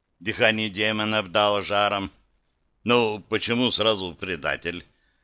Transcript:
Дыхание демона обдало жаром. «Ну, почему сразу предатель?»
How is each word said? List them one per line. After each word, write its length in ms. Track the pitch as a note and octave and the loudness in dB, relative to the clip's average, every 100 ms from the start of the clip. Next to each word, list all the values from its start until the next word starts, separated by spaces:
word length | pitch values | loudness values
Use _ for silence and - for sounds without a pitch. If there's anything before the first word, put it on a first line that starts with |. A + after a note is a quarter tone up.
| _ _ | _ _
Дыхание 500 | F#2+ G2 A2+ A2 A2 | -6 2 2 2 -2
демона 500 | F#2+ G#2+ G#2+ G#2+ G#2+ | -2 -2 0 0 -2
обдало 420 | F#2 G#2 G#2 G#2 | 0 2 4 2
жаром. 500 | F#2 G2+ G#2 G2+ F#2 - _ _ _ _ _ _ | 0 2 2 0 -4 -10 _ _ _ _ _ _
«Ну, 400 | A2 B2 A2 G#2 - | 2 2 2 -2 -4
почему 420 | G#2+ - A#2+ B2 | -4 0 0 0
сразу 440 | - A2 G#2 F#2 | 2 2 0 -4
предатель?» 680 | D#2 F#2+ E2 D2 C#2 F2 F2 - _ _ _ | -8 -8 -6 -4 -4 -6 -8 -12 _ _ _